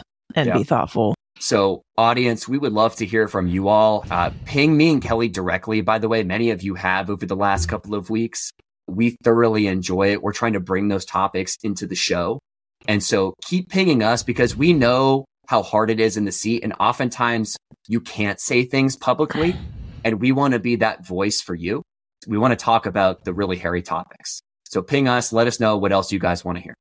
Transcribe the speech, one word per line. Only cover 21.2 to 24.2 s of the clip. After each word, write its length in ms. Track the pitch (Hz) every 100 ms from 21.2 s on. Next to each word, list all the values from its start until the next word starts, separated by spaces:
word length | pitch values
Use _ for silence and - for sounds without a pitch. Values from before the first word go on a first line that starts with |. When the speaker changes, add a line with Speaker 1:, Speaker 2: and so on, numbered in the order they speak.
| 101 -
Speaker 2:
for 120 | -
you. 280 | 85 85 127 - _ _ _ -
We 120 | 104
wanna 180 | 123 117
talk 300 | - 117 104
about 380 | 101 95 90
the 80 | -
really 220 | 90 98 90
hairy 240 | 85 87
topics. 580 | 87 82 90 -